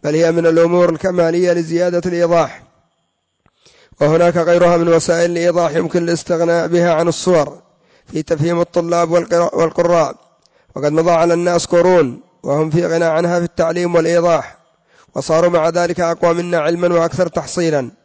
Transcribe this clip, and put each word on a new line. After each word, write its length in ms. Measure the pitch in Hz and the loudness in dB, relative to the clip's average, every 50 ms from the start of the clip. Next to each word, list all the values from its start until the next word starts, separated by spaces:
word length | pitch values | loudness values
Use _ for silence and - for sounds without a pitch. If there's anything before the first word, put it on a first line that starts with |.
| - | -4
بل 100 | 156 151 | -2 0
هي 180 | 160 165 165 | 2 2 2
من 140 | 165 170 165 | 2 2 2
الأمور 440 | 165 165 165 170 170 175 180 175 170 | 2 4 4 2 4 4 2 2 2
الكمالية 600 | 165 151 - 185 180 180 170 165 165 175 180 180 | 0 -2 -4 -4 0 0 0 0 2 0 0 0
لزيادة 500 | 175 175 170 160 165 170 180 180 175 175 170 | 0 0 -2 -4 -2 -2 -2 0 0 -2 -2
الإيضاح. 560 | 185 170 170 175 165 170 170 156 131 - - - _ _ _ _ _ _ _ _ _ _ _ _ _ _ _ _ _ _ _ _ - _ _ _ _ - _ | -2 -2 0 0 2 2 2 0 0 -6 -16 -20 _ _ _ _ _ _ _ _ _ _ _ _ _ _ _ _ _ _ _ _ -20 _ _ _ _ -6 _
وهناك 360 | 143 147 156 165 175 175 170 | 0 2 2 4 2 2 2
غيرها 400 | 180 165 160 175 175 175 175 175 | 0 0 2 2 4 4 4 4
من 120 | 170 170 170 | 2 2 2
وسائل 420 | 170 165 156 - 170 165 170 175 | 2 2 2 0 0 0 0 0
الإيضاح 400 | 175 170 170 175 165 175 170 156 | 0 0 0 0 0 2 0 0
يمكن 320 | 143 165 180 160 - 175 | 0 -2 -4 -2 -2 -2
الاستغناء 640 | 170 170 170 160 - - 180 165 170 165 170 170 165 160 | -2 -2 -4 -4 -2 -4 -2 0 0 0 0 0 0 0
بها 260 | 170 175 175 175 165 | 0 0 2 2 2
عن 140 | 156 170 175 | 0 0 0
الصور 500 | 160 - - 185 180 160 147 143 139 - _ _ _ _ _ _ _ _ _ | -2 -2 0 2 2 2 2 -2 -6 -18 _ _ _ _ _ _ _ _ _
في 160 | _ - 156 | _ -8 -8
تفهيم 380 | 156 - 170 147 147 170 170 170 | -4 -4 -2 -2 0 -2 0 -2
الطلاب 500 | 175 - - 175 170 170 170 170 170 165 | -2 -2 -2 -4 -2 0 0 0 0 2
والقرا-، 440 | 165 175 170 - 170 170 175 - - | 0 -2 0 0 0 0 0 0 0
والقراء، 600 | - 170 160 - - 170 170 175 170 156 131 - _ _ _ _ _ _ _ _ _ _ _ _ | -2 -2 -2 0 -2 0 2 2 2 0 0 -4 _ _ _ _ _ _ _ _ _ _ _ _
وقد 180 | - 135 147 | -4 -4 -2
مضى 180 | 151 160 165 175 | 0 0 2 2
على 240 | 170 165 165 170 170 | 2 2 2 2 0
الناس 320 | 170 175 175 175 170 - | 0 0 -2 -2 -2 -2
قرون 540 | - - 175 170 180 185 175 151 127 117 - - _ _ _ | 0 0 2 4 4 4 4 2 0 -2 -12 -20 _ _ _
وهم 280 | - - 139 151 156 160 | -6 -4 -2 -2 -2 0
في 160 | 151 170 170 | -2 -2 -2
غنى 180 | 170 165 165 170 | 0 -2 0 0
عنها 340 | 165 156 160 170 170 175 175 | 0 0 0 0 0 -2 -2
في 60 | 175 | -4
التعليم 500 | 175 _ - 170 165 165 175 175 175 170 | -4 _ -2 -2 -2 -2 -2 -4 0 0
والإيضاح، 640 | 170 160 165 170 175 165 175 170 147 127 - - _ _ _ _ _ _ _ _ _ _ _ _ | 0 0 2 0 0 2 2 0 0 -2 -8 -16 _ _ _ _ _ _ _ _ _ _ _ _
وصاروا 360 | - 139 - 160 160 170 175 | -12 -4 -2 0 2 2 2
مع 180 | 175 170 156 165 | 2 2 0 0
ذلك 320 | 165 175 175 175 175 180 | 0 0 -2 -2 -2 -4
أقوى 340 | 175 165 170 - - 170 170 | -4 -4 -2 0 0 0 0
منا 240 | 170 170 175 175 165 | 0 -2 -4 -4 -2
علمًا 360 | 147 156 170 170 175 175 175 | -2 -2 -2 0 -2 0 0
وأكثر 320 | 170 165 170 - 160 185 | 0 0 0 -2 -2 -4
تحصيلًا 640 | 170 - 175 147 - - - 175 165 151 143 127 117 - _ | -2 -4 -8 -8 -6 -6 -4 -2 -2 -2 -2 -4 -6 -12 _